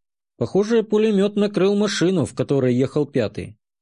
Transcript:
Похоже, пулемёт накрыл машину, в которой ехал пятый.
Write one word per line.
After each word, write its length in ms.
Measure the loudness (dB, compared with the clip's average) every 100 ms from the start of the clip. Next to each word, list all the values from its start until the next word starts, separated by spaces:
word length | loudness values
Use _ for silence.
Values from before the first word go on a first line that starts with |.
| _ _ _ -8
Похоже, 460 | -2 0 0 0
пулемёт 520 | 0 0 2 2 0 0
накрыл 400 | -2 0 0 2
машину, 500 | 0 0 0 0 -2
в 100 | -4
которой 400 | -2 0 2 2
ехал 320 | 0 -2 -2
пятый. 500 | -2 -4 -6 -12 -16 _ _